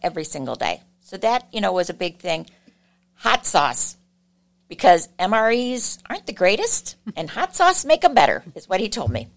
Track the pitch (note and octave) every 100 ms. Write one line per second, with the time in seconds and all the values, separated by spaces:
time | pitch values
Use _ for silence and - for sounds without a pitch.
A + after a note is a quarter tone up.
0 | F3 D#3+ D#3 D3 B2+ A#2+ E2 - _ _
1 | - F#3+ A3+ A#3+ - A3+ G3 F#3 F3 E3+
2 | F3 E3+ F3+ D#3+ E3 _ _ _ _ _
3 | _ _ A3+ B3 - E3 C#3 A#2+ - -
4 | _ _ _ _ _ _ - - - F3
5 | - - F#3 A3 A3 A#3+ B3 B3 - -
6 | - G4+ - F3+ F3+ G#3+ A4+ - - -
7 | A3 F3+ E3 - F#4 - F4+ F#4 C4+ D#4+
8 | D#4+ B3 D3 - E3+ F3 - F#3 G#3+ A#3
9 | B2+ A2 G2+